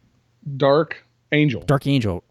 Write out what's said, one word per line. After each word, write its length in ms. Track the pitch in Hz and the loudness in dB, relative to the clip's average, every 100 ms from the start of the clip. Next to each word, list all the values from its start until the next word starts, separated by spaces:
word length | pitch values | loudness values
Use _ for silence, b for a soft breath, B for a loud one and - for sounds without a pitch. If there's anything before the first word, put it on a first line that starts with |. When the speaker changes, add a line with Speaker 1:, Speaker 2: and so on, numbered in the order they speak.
| _ _ _ _ 147 135 | _ _ _ _ -10 -2
Speaker 1:
Dark 460 | 139 147 156 - _ _ - | 2 2 0 -8 _ _ -2
Angel. 300 | 151 147 101 | 0 0 0
Speaker 2:
Dark 260 | - 139 143 | -2 -2 0
Angel. 360 | 139 104 87 - | 0 -2 -6 -10